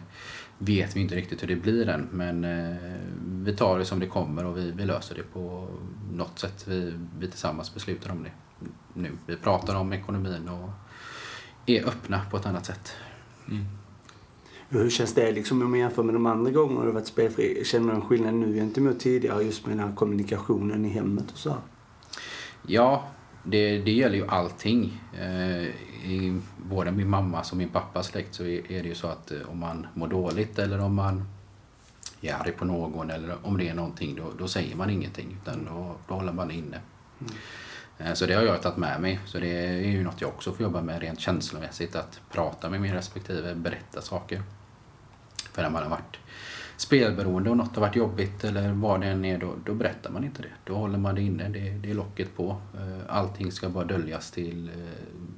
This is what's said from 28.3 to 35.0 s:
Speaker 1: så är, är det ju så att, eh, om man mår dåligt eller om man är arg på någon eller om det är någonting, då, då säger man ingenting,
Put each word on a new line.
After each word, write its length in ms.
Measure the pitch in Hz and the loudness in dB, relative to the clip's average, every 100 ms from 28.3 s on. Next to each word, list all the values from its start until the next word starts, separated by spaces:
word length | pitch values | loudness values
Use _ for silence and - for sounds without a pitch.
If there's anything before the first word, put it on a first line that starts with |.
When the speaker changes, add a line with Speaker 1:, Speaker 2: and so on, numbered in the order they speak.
Speaker 1:
så 100 | - | -6
är, 280 | 87 87 - | -4 -4 -4
är 100 | 92 | -6
det 60 | 85 | -4
ju 60 | |
så 120 | 85 85 | -4 -6
att, 240 | 80 - | -6 -8
eh, 80 | 73 - | -10 -8
om 80 | 85 | -6
man 280 | 85 82 - | -6 -6 -8
mår 140 | 82 82 | -6 -2
dåligt 500 | 92 87 87 110 - | 0 2 0 0 0
eller 220 | 101 98 | 2 2
om 140 | 98 | 2
man 300 | 98 98 95 98 - - - - - - - - - | 4 2 2 -2 -10 -20 -20 -20 -20 -20 -8 -8 -4
är 140 | 80 | -4
arg 180 | 73 85 | -2 -2
på 120 | - | -2
någon 460 | 92 87 80 80 78 | 0 0 -2 -4 -4
eller 260 | 80 82 85 90 | -6 -6 -6 0
om 120 | 98 | 0
det 100 | 87 | 0
är 60 | |
någonting, 400 | 82 85 - 76 71 | -2 -4 -4 -6 -6
då, 160 | 80 - | -8 -6
då 100 | 92 | -2
säger 280 | 95 76 85 | -2 -2 -2
man 140 | 98 | 0
ingenting, 460 | 95 | 0